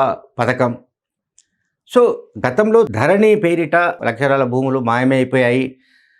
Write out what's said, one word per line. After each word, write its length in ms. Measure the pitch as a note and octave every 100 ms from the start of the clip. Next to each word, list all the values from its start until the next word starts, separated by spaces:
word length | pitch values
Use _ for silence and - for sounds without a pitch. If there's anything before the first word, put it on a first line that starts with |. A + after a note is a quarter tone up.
| B2+ - - -
పథకం. 400 | A#2 B2 A#2+ A#2 _ _ _ _ _ _ _ _ _ _ _ B3
So, 180 | A3 - - G#2+ B2+
గతంలో 360 | B2+ G#3+ A3+
ధరణి 520 | A3+ G#2 D3 G3+ G#3+
పేరిట 420 | G#3 E3+ E3+ D#3 E3+
లక్షలాల 680 | F3 - A#2 A2 C#3 C#3
భూములు 340 | B2 B2+ C3+ C3
మాయమైపోయాయి, 1000 | A#2 A#2+ C3 C3 B2+ C3 A#2+ C3 B2+ - _ _ _